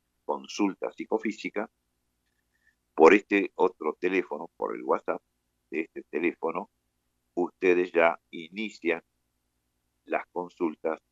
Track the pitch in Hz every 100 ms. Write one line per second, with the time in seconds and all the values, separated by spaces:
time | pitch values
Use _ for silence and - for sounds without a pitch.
0 | _ _ - 71 67 - 101 - 60 -
1 | - 110 110 - 113 104 110 _ _ _
2 | _ _ _ _ _ _ _ _ _ -
3 | 80 95 - 101 92 - 92 - 78 -
4 | 92 95 - 76 82 _ 53 58 64 90
5 | - 82 - _ _ _ _ 78 - -
6 | - 76 85 69 80 85 107 _ _ _
7 | _ _ _ - 85 - 92 87 90 82
8 | 82 - _ 85 80 95 107 - 82 80
9 | - _ _ _ _ _ _ _ _ _
10 | - 78 - 87 87 - 82 78 80 80
11 | _